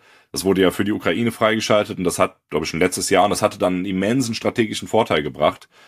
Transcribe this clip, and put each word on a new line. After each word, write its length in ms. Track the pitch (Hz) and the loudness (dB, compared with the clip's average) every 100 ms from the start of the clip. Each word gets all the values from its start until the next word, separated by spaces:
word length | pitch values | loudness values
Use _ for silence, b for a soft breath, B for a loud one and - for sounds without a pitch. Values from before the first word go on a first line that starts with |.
| b b b | b b b
Das 140 | - | -4
wurde 180 | 90 95 | 0 4
ja 80 | 90 | 4
für 140 | - | 2
die 80 | 101 | -2
Ukraine 400 | 101 95 90 117 | -2 -2 -2 -2
freigeschaltet 640 | - 110 110 - 107 101 87 | 0 0 0 2 2 2 -2
und 60 | |
das 160 | 87 80 | -4 0
hat, 160 | 95 - _ | 0 -2 _
glaub 140 | 78 | -4
ich, 60 | 80 | -4
schon 100 | 80 | 0
letztes 320 | 92 - 87 | 0 0 0
Jahr, 140 | 92 | 2
und 60 | 98 | 2
das 120 | 90 | 2
hatte 160 | 107 98 | -2 0
dann 160 | 95 | -2
einen 100 | 92 98 | -2 -2
immensen 500 | 95 98 131 117 110 | -2 0 0 -2 -4
strategischen 500 | 110 - 107 98 95 | -2 0 -2 -4 -2
Vorteil 380 | 110 123 82 | 0 2 0
gebracht. 440 | 71 65 80 - - b | -2 0 0 0 -10 b